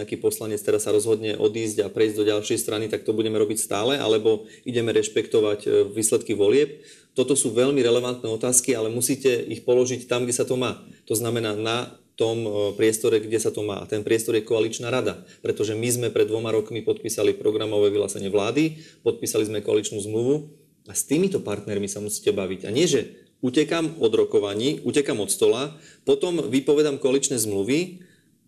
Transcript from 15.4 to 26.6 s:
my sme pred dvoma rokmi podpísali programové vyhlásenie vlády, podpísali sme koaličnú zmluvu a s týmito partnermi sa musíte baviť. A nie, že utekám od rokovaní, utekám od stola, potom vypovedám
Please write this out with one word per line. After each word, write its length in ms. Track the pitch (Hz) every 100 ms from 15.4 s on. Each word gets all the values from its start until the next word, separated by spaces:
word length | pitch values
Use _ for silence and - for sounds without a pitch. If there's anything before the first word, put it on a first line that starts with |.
| - - 104 110
my 80 | 120
sme 220 | 120 117
pred 160 | 110 107
dvoma 240 | 110 113
rokmi 320 | 110 107 113
podpísali 560 | 110 104 113 - 104 98
programové 560 | 107 107 107 104 104
vyhlásenie 320 | 104 101 - 98
vlády, 560 | 101 104 131 160 156 - - 117
podpísali 400 | 110 107 117 107
sme 160 | 107
koaličnú 400 | 104 107 104 107
zmluvu 480 | 101 110 123 151 156 - _ _ -
a 80 | -
s 80 | -
týmito 320 | 147 190 -
partnermi 480 | - 101 110 101 101
sa 160 | 104
musíte 320 | 104 - 113
baviť. 320 | 101 92 92 -
A 80 |
nie, 160 | 120 170
že 400 | 135 - - - _
utekám 640 | 123 151 151 170 156 160
od 80 | 113 110
rokovaní, 640 | 104 110 101 104 131 156
utekám 320 | 123 135 143 120
od 80 | 98
stola, 480 | - 107 113 147 156 - -
potom 400 | - 139 180 170 107
vypovedám 480 | 131